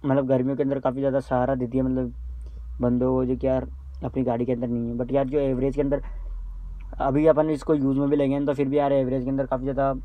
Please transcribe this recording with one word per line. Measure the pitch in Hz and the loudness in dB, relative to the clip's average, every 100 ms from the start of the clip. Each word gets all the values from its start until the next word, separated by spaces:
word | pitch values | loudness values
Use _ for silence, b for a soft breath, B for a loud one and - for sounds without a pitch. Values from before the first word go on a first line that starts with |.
| 143 | 2
मतलब | 135 131 | 2 4
गर्मियों | 135 127 139 | 2 2 0
के | |
अंदर | 139 135 | 0 0
काफ़ी | 131 127 | -2 0
ज़्यादा | 135 131 | 0 0
सहारा | 127 127 127 135 | 0 0 2 0
देती | 123 127 | 0 0
है | |
मतलब | 131 127 127 - - - B B - - | 0 0 -2 -6 -10 -10 B B -12 -2
बंदों | 123 123 127 | 2 2 2
को, | 131 127 | 2 2
जो | 127 | 0
कि | 135 | 0
यार | 131 123 - - - | 0 -2 -10 -14 -8
अपनी | 131 - | -6 -2
गाड़ी | 127 117 123 | 0 0 0
के | |
अंदर | 123 123 | -2 -2
नहीं | 120 117 | -2 -2
है। | 120 | -4
But | 123 | -2
यार | 135 135 | 0 0
जो | 143 | 0
average | 139 127 135 139 | 0 0 0 0
के | |
अंदर | 143 139 B B B B - - - - - - | 0 0 B B B B -10 -10 -12 -12 -12 -4
अभी | 139 135 156 | 0 4 4
अपन | 143 156 | 4 4
इसको | 151 - | 0 2
यूज़ | 156 135 135 | 2 4 2
में | 143 | 2
भी | 147 | 2
लेंगे | 139 143 143 | 2 2 0
तो | |
फिर | 139 139 | 0 2
भी | 143 | 2
यार | 143 | 2
average | 139 127 131 | 2 2 0
के | 123 | -2
अंदर | 135 135 | -2 0
काफ़ी | 131 | -2
ज़्यादा | 131 135 135 135 | -2 0 0 0